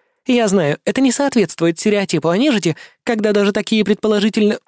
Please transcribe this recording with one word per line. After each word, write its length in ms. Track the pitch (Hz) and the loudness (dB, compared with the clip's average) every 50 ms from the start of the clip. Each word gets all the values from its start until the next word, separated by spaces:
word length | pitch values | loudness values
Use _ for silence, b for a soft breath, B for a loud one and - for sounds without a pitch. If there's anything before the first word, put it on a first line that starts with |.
| _ _ _ _ _ | _ _ _ _ _
Я 220 | - 254 240 226 202 | -2 0 2 2 2
знаю, 300 | 185 196 160 143 156 - - | 2 2 2 0 -2 -4 -4
это 160 | - 208 254 | -4 -2 0
не 120 | 269 262 233 | 0 0 2
соответствует 640 | - 285 277 - 240 190 - - - 165 170 170 - | 0 -2 0 0 0 0 0 -2 -2 -2 -2 -2 -2
стереотипу 500 | - 214 208 202 196 - - 156 139 165 | -2 0 0 0 -2 -2 -2 -2 -2 0
о 100 | 170 202 | 0 0
нежити, 380 | 269 311 247 202 170 170 151 B B B B B B | 0 0 0 0 0 -2 -4 B B B B B B
когда 280 | - 240 214 208 214 202 | -4 -2 0 0 0 0
даже 200 | 208 202 202 202 | 2 0 0 0
такие 320 | 220 202 - 226 214 208 | -2 -2 -2 0 0 0
предположительно 720 | 202 214 - - 214 214 208 196 220 - 226 208 208 208 - - | 0 0 0 0 0 0 0 0 0 0 2 0 0 0 -2 -6